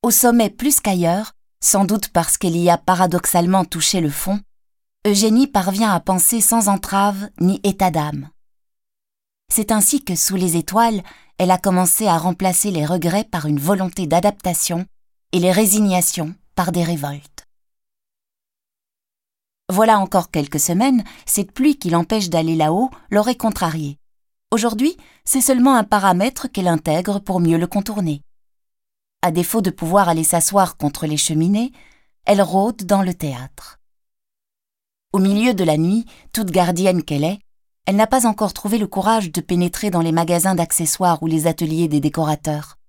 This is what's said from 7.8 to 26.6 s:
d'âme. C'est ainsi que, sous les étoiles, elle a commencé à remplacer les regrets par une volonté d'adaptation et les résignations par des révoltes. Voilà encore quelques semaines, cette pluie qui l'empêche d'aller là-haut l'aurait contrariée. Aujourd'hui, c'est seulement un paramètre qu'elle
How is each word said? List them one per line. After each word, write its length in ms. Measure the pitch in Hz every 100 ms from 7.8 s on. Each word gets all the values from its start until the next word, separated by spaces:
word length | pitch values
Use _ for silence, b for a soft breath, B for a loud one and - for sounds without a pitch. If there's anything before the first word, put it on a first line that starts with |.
| 185
d'âme. 400 | 160 151 147 139 _ _ _ _ _ _ _ _ _ _ _ _
C'est 220 | - 208
ainsi 320 | 220 202 285
que, 100 | -
sous 220 | 175 - 190
les 220 | 180 165
étoiles, 440 | 160 202 233 214 B B B -
elle 120 | 185
a 60 | 180
commencé 500 | 196 185 175 - 214
à 120 | 165
remplacer 520 | 180 175 190 180 208
les 140 | 170
regrets 400 | 151 175 170 196
par 220 | 220 170 151
une 120 | 147
volonté 480 | 147 196 185 - 165
d'adaptation 800 | 165 202 202 185 175 - 170 185 _ _ _ _
et 60 | 160
les 140 | 175
résignations 800 | 185 214 214 208 180 175 - 156 180 _
par 160 | - 180
des 140 | 175
révoltes. 640 | 165 165 143 143 - - _ _ _ _ _ _ _ _ _ _ _ _ _ _ _ _ _ _ _ _ _ _ -
Voilà 280 | 185 220 214
encore 300 | 190 190 -
quelques 300 | 160 143 165
semaines, 420 | - 175 262 254 B B
cette 280 | - - 196
pluie 260 | - 277 285
qui 100 | 180
l'empêche 400 | 170 160 220 185
d'aller 280 | 165 160 160
là-haut 340 | 151 175 262 B B
l'aurait 280 | 202 214 247
contrariée. 600 | 226 208 170 160 143 143 _ _ _ _ _
Aujourd'hui, 480 | 233 233 220 285 359 b b
c'est 160 | - 269
seulement 360 | 254 254 254 254
un 80 |
paramètre 640 | 202 208 190 180 220 - 254
qu'elle 200 | -